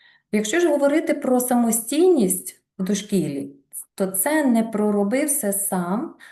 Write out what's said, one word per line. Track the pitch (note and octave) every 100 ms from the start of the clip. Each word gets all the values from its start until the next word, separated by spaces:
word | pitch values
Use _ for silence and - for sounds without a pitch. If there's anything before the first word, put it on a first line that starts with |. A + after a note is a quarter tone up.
| _ _ -
Якщо | G#3+ G#3+ F4
ж | F4
говорити | C#4+ C#4 D#4 E4
про | D4 C4 B3
самостійність | B3 A#3+ A#3 G#3+ - C#4+ F#4 D#4 F#3 - - - _ -
в |
дошкілі, | F#3+ G3+ - G3 D3+ C#3 C#3 - _ - -
то | - F#3+
це | F#3 C#4+ D#4
не | C4+ A3+
«пророби | A3+ - G#3+ G3+ G3+ C4
все | D4+ - G3+
сам», | G3 - F#3 F3 G#3+ E4 - -